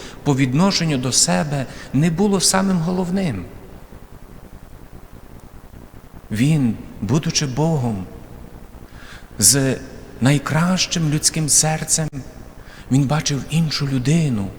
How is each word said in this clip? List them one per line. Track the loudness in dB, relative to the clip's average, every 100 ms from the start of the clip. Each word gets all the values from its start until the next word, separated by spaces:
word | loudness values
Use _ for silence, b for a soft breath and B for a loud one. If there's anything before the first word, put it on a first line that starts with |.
| B B
по | 0 2
відношенню | 4 4 4 4 2 0
до | 2
себе, | 2 2 2 0 -2 -4 B B
не | 2 2
було | 4 2 4
самим | 4 4 4 2
головним. | 2 0 0 0 0 -2 -6 -14 -18 -18 -18 -20 -20 -20 -18 -20 -18 -20 -18 -20 -18 -18 -18 -20 -20 -20 -18 -18 -18 -20 -20 -20 -18 -16 -6
Він, | 2 4 4 2 0 -8 -6
будучи | 0 0 2 -2 -2
Богом, | 0 2 2 0 -2 -6 -12 -16 -18 -18 -18 -18 -18 -18 B B B B 0
з | 4 4 2 0 -6 -16 -12 2
найкращим | 4 4 2 2 2 2 0 0 0
людським | 2 0 0 2
серцем, | 4 4 0 0 0 -2 -4 -12 -16 -18 -18 B B B
він | 2
бачив | 4 2 0 -2 0
іншу | 0 2 0 0
людину, | 0 2 4 4 0 -2